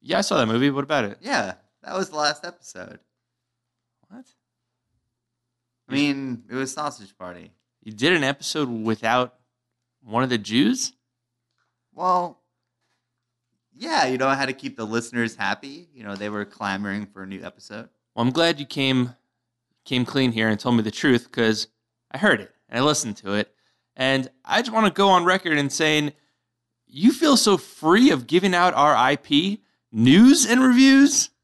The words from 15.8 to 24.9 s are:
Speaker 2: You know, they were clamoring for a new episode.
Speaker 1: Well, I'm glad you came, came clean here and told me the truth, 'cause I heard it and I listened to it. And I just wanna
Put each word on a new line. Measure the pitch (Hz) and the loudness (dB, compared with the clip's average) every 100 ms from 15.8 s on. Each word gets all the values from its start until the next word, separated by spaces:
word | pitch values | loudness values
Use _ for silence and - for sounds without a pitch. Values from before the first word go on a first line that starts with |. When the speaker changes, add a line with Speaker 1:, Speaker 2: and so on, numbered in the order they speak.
| 175 | -20
Speaker 2:
You | 139 | -20
know, | 107 | -14
they | 98 104 | -10 -8
were | 104 | -8
clamoring | 101 - 104 98 101 98 101 | -10 -8 -6 -6 -6 -8 -10
for | 98 | -16
a | 95 | -16
new | 95 | -14
episode. | 87 _ - 107 - _ _ | -16 _ -20 -18 -20 _ _
Speaker 1:
Well, | - | -4
I'm | 120 | -2
glad | 131 165 156 | 0 0 0
you | 143 | -8
came, | - 135 131 123 120 _ _ _ _ _ _ | -4 0 0 -2 -6 _ _ _ _ _ _
came | - 127 | -6 -4
clean | 120 143 131 | -2 0 0
here | 113 110 | 0 -2
and | 107 | -2
told | - 120 | 0 0
me | |
the | 107 | -2
truth, | - 147 120 - | -2 0 0 0
'cause | - 117 110 - _ _ _ _ | -2 0 0 -6 _ _ _ _
I | 135 | -4
heard | 208 123 | 0 0
it | 95 _ _ | -4 _ _
and | 117 | -2
I | |
listened | 139 143 117 101 | 0 0 -4 -10
to | 101 | -6
it. | 101 104 _ _ _ _ - | -4 -6 _ _ _ _ -6
And | 131 135 131 _ | -2 -2 -4 _
I | - 196 | -4 -2
just | 240 | -2
wanna | 220 214 | 0 0